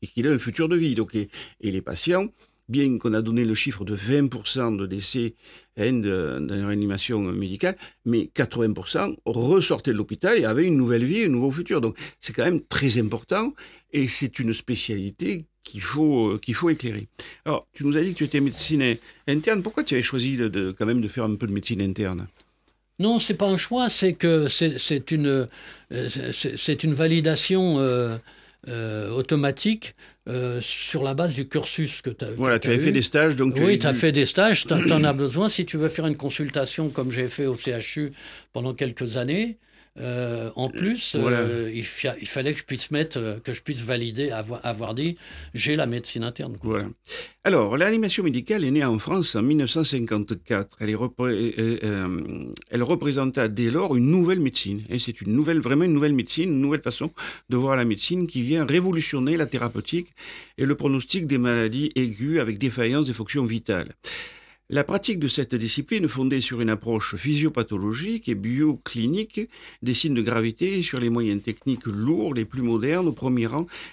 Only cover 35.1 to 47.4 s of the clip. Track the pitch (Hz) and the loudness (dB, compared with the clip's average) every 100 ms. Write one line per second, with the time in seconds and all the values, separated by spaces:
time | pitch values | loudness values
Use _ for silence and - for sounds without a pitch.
35.1 | 135 139 135 208 - 170 156 156 156 156 | 2 0 2 0 0 -2 0 -2 0 -2
36.1 | 147 143 - 147 143 131 - 156 135 127 | -2 -4 -4 -2 -2 -2 -2 -4 -2 -2
37.1 | 120 127 - 139 120 - 120 - 151 147 | -2 -2 -2 -2 -2 -4 -4 -6 -6 -6
38.1 | - - - - 127 120 127 131 123 120 | -8 -20 -20 -12 -6 -4 -2 -4 -4 -4
39.1 | 120 127 175 233 226 _ _ _ - 123 | -2 -2 -2 -2 -6 _ _ _ -10 -6
40.1 | 123 120 117 113 120 131 - 196 240 - | -4 -4 -4 -6 -6 -6 -2 -4 -2 -2
41.1 | - 117 120 120 117 110 113 113 - 139 | 0 2 2 2 -2 -4 -6 -8 -6 -6
42.1 | 113 104 143 135 151 - 131 - 147 160 | -6 -6 -4 -2 -4 -6 -6 -2 -2 -2
43.1 | 135 110 104 123 120 - 131 117 123 117 | -2 -4 -6 -8 -8 -8 -6 -2 -2 -2
44.1 | 110 143 117 107 117 120 110 110 113 156 | -4 -4 -4 -6 -6 -6 -4 -4 -2 -4
45.1 | 170 - - - 113 143 151 131 120 - | -4 -12 -18 -12 -4 -2 0 0 -2 -6
46.1 | 117 113 120 135 110 113 107 101 - - | -6 -6 -6 -10 -8 -4 -2 -4 -10 -14
47.1 | - - _ | -14 -14 _